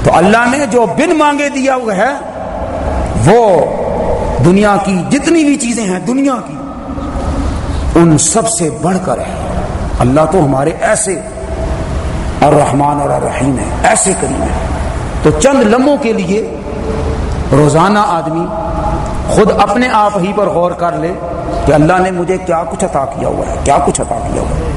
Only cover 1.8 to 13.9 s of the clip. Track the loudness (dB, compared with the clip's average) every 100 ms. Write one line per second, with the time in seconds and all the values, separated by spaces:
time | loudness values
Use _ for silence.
1.8 | -2 0 0 -2 -8 -10 -8 -6 -6 -4
2.8 | -4 -2 -2 2 4 6 6 4 2 -2
3.8 | -4 -4 -2 -2 -2 2 4 4 4 2
4.8 | 0 -2 0 0 2 2 2 0 -2 -4
5.8 | -2 -2 -2 0 0 -2 -6 -12 -12 -12
6.8 | -10 -8 -6 -4 -4 -2 -2 -4 -4 -4
7.8 | 0 4 6 4 2 0 0 0 -2 -2
8.8 | -2 -2 -2 -4 -4 -6 -6 -4 -4 -4
9.8 | -4 0 2 4 4 2 2 2 0 0
10.8 | 0 0 -2 -4 -6 -10 -8 -6 -4 -4
11.8 | -4 -4 -4 -4 -4 2 4 4 4 2
12.8 | 0 0 -2 -2 -2 -2 0 0 -2 0
13.8 | 2